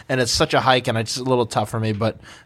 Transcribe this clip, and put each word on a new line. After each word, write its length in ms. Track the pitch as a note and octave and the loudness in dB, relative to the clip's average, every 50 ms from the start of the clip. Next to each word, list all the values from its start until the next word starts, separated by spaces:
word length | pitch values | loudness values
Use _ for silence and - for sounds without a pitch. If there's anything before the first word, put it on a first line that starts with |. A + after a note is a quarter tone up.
| - - | -8 -4
and 120 | C3+ B2+ | -2 0
it's 100 | B2 A#2+ - | 0 0 0
such 200 | - E3 - D3+ | 0 0 2 2
a 80 | C3+ | 2
hike, 260 | A2+ C3 C3 B2+ A#2+ | 4 4 4 2 2
and 120 | B2+ A2+ A2+ | 0 -2 -2
it's 180 | A2+ - - | -2 -4 -6
a 60 | B2+ B2 | -6 -2
little 240 | C3 B2+ B2 A#2 | 0 2 2 2
tough 240 | A2+ - B2 G#2+ - | 0 -2 -4 -4 -2
for 100 | - A2+ | -4 -4
me. 120 | A2 A2 G#2+ | -2 -2 -2
But 260 | G2+ A2+ A2 - - - - - - - | 0 -2 -2 -4 -4 -12 -20 -20 -20 -20